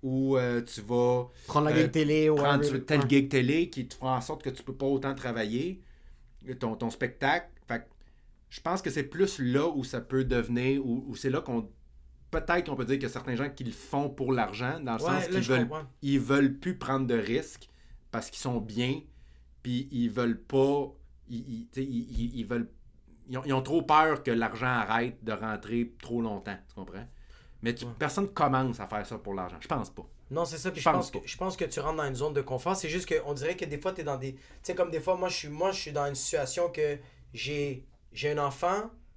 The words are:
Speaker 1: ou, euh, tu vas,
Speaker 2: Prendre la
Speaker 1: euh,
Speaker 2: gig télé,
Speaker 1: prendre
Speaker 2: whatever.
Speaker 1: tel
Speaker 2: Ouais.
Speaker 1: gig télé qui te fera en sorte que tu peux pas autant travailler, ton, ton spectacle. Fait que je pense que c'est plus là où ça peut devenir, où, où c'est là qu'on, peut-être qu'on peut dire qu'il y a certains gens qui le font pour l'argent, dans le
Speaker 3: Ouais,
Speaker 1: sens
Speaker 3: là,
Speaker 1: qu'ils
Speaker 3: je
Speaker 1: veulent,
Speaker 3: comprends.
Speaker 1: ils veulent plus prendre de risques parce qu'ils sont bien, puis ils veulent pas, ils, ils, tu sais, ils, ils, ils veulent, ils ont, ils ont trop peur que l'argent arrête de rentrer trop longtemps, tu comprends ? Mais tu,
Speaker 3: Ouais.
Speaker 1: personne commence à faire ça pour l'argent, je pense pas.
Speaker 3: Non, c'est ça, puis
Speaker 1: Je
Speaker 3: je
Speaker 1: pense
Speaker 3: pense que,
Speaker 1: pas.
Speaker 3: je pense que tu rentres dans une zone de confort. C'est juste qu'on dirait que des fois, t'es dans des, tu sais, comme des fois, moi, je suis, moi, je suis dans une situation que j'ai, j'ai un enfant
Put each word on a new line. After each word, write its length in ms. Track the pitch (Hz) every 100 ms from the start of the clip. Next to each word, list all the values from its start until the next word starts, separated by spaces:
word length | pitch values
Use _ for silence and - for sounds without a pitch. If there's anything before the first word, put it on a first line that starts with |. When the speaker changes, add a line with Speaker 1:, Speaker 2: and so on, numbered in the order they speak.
Speaker 1:
ou, 340 | 131 131 135 135
euh, 240 | 123 120
tu 200 | 117 -
vas, 480 | 104 120 123 123 123 - -
Speaker 2:
Prendre 220 | 147 151
la 60 | 156
Speaker 1:
euh, 80 |
Speaker 2:
gig 80 | 127
télé, 360 | 156 147 156 156
Speaker 1:
prendre 360 | 151 143 139
Speaker 2:
whatever. 200 | 147 131
Speaker 1:
tel 160 | - 147
Speaker 2:
Ouais. 80 | 135
Speaker 1:
gig 200 | 139 139
télé 400 | 139 123 156 170
qui 180 | - 120
te 80 | -
fera 220 | 131 127
en 40 |
sorte 220 | 123 151
que 60 | 139
tu 120 | 127
peux 100 | - -
pas 100 | 139
autant 300 | 139 139 139
travailler, 680 | 127 117 107 117 170 190 - - - - - - - 127
ton, 160 | 120 113
ton 140 | 117
spectacle. 600 | - 123 - 139 170 - - -
Fait 120 | 202
que 60 | - - - - - - _
je 100 | -
pense 200 | 165 185
que 80 | 170
c'est 140 | 139
plus 360 | 135 160 196 -
là 280 | 123 131 160
où 160 | 151 123
ça 160 | 120
peut 220 | - 131 131
devenir, 600 | 123 107 120 127 139 135
où, 200 | 120 131
où 80 | 117
c'est 140 | 135
là 100 | 139
qu'on, 280 | 156 117 104 - - - - - -
peut-être 340 | 160 156 175 170
qu'on 60 | 131
peut 100 | 120
dire 100 | 139
qu'il 80 |
y 40 | 127
a 20 |
certains 260 | - - 120
gens 140 | 143
qui 140 | 139
le 80 | 123
font 380 | - - 139 143
pour 240 | 139 131
l'argent, 460 | 127 104 101 127 160
dans 160 | 135 113
le 60 |
Speaker 3:
Ouais, 40 | 165
Speaker 1:
sens 120 | 185
Speaker 3:
là, 40 | 175
Speaker 1:
qu'ils 120 | 185
Speaker 3:
je 100 | 117
Speaker 1:
veulent, 140 | 131 117
Speaker 3:
comprends. 140 | 156 151 -
Speaker 1:
ils 180 | 139 139
veulent 380 | 117 139 135 135
plus 180 | 180 185
prendre 300 | - 135 127
de 80 | 117
risques 540 | 104 123 156 - - - - - -
parce 180 | 113 -
qu'ils 100 | -
sont 200 | 135 120
bien, 400 | 107 104 123 151 - - - - - -
puis 260 | 123 123 135
ils 180 | 127 120
veulent 320 | 104 120 110
pas, 520 | - 135 135 143 139 - - - -
ils, 100 | 117
ils, 300 | 127 113 117
tu 100 | 135
sais, 40 | 135
ils, 240 | 120 117 113
ils, 200 | 120 123
ils 60 | 104
veulent, 220 | 120 117 - - - - - -
ils 80 | 127
ont, 60 | 139
ils 60 |
ont 80 | 131
trop 200 | 135 160
peur 420 | - 151 156 151
que 80 | -
l'argent 360 | 117 113 117 127
arrête 540 | 123 104 117 120 107
de 100 | 110
rentrer 600 | 104 110 107 101 120 120 -
trop 200 | - 120
longtemps, 340 | 113 101 104 95 -
tu 60 | -
comprends ? 300 | 92 90 123 - - - - -
Mais 140 | 113 120
tu, 80 | 120
Speaker 3:
Ouais. 60 | 117
Speaker 1:
personne 300 | 147 170 196
commence 500 | - 143 131 131 113
à 80 | 98
faire 180 | 104 101
ça 120 | 113
pour 160 | 101
l'argent, 240 | 98 90 85
je 80 | -
pense 220 | 147 101
pas. 180 | - - - -
Speaker 3:
Non, 140 | 143 170
c'est 120 | 160
ça, 140 | 180
puis 80 | 165
Speaker 1:
Je 40 | 165
Speaker 3:
je 40 |
Speaker 1:
pense 60 | 143 -
Speaker 3:
pense 40 |
que, 60 | -
Speaker 1:
pas. 60 | -
Speaker 3:
je 120 | -
pense 200 | 185 -
que 80 | 120
tu 140 | -
rentres 160 | 147 160
dans 100 | 143
une 80 | 127
zone 180 | 147
de 80 | 143
confort. 340 | 135 127 165 185
C'est 120 | 156
juste 220 | 175 180
qu'on 220 | 156 143
dirait 240 | 139 151 180
que 80 | 165
des 120 | 143
fois, 120 | 190
t'es 120 | 185
dans 140 | 151 135
des, 160 | 135 131
tu 40 | - -
sais, 120 | - 180
comme 160 | 170
des 80 | 160
fois, 160 | - 180
moi, 100 | 180
je 80 | 175
suis, 140 | 151
moi, 220 | 151 190
je 80 | 190
suis 100 | -
dans 140 | 143 143
une 100 | 135
situation 540 | - 160 131 - 175
que 280 | 170 151 147 - - -
j'ai, 520 | 120 139 147 143 127 - - -
j'ai 180 | - 147
un 60 | 147
enfant 520 | 143 131 175 196 226 - -